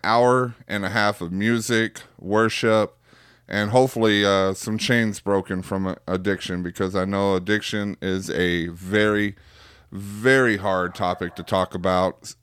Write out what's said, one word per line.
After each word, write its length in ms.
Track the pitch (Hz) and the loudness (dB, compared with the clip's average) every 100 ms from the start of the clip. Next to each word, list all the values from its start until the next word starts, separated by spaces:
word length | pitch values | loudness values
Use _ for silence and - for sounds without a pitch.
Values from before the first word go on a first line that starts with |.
hour 500 | 98 117 123 127 123 117 - | 2 4 4 4 0 -8 -8
and 160 | 101 | -6
a 60 | 92 | -4
half 300 | 110 104 101 | 0 0 0
of 120 | 85 | -4
music, 720 | 92 107 117 110 117 110 - - _ | -2 0 0 0 0 0 -4 -20 _
worship, 760 | 92 104 113 - 117 110 104 - _ _ _ _ - | -2 2 2 2 2 2 2 -4 _ _ _ _ -8
and 220 | 101 104 | -4 2
hopefully, 540 | 127 131 117 110 104 | 2 2 2 2 4
uh, 300 | 101 98 95 | 4 4 2
some 240 | 95 - 107 | -2 -4 -4
chains 400 | - 120 110 98 | 0 0 0 -4
broken 440 | 98 98 92 92 | -2 -2 -2 -6
from 260 | 92 98 95 | -6 -4 -4
a-, 80 | - - | -6 -6
addiction, 560 | 92 95 92 - 90 | -4 -2 -4 -4 -6
because 320 | 87 - 95 | -6 -4 -4
I 100 | 95 | -2
know 300 | 95 98 98 | -2 0 0
addiction 640 | 92 90 107 - 107 101 92 | 0 0 -2 -2 -6 -6 -6
is 300 | 95 95 90 | -4 -4 -4
a 380 | - 90 87 85 | -2 0 0 -4
very, 640 | 85 92 104 107 104 104 98 - - - - _ | -8 -2 2 2 2 0 -4 -16 -20 -20 -20 _
very 680 | 98 101 104 120 135 123 101 | -14 -12 -2 4 4 4 2
hard 360 | 98 92 90 | 0 0 -2
topic 400 | - 92 90 87 | -2 -2 -2 -6
to 80 | - | -8
talk 320 | 85 98 92 | -2 0 0
about, 440 | 92 92 92 92 - | -2 0 2 2 -2
s-, 140 | - - | -12 -20